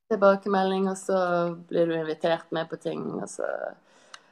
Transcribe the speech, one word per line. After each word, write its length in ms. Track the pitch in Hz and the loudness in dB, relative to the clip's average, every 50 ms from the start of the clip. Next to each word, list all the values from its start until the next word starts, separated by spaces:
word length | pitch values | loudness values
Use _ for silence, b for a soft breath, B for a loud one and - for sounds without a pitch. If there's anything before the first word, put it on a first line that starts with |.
| _ - | _ -4
tilbakemelding, 800 | 220 208 196 196 196 196 196 208 196 190 190 190 190 190 190 190 | 0 4 6 6 6 4 2 0 0 2 2 2 2 0 0 0
og 80 | 190 190 | -2 -2
så 580 | - - 190 185 180 175 175 175 170 175 170 170 175 - | -2 0 0 2 2 2 2 0 0 0 -2 -6 -8 -2
blir 180 | - 170 170 | 2 2 2
du 80 | 165 165 | 2 2
invitert 580 | 165 160 156 156 156 - 170 165 165 - - | -2 -2 -4 -4 0 0 0 0 0 -2 -4
med 160 | - 160 165 165 | -4 -4 -4 -4
på 100 | - - | -8 -8
ting, 400 | - 165 156 156 - - - - | -6 -6 -6 -6 -6 -6 -6 -6
og 80 | - 190 | -8 -8
så 160 | - - - - - - - - - - b b b b b b b b b b | -6 -6 -4 -4 -4 -4 -6 -8 -10 -12 b b b b b b b b b b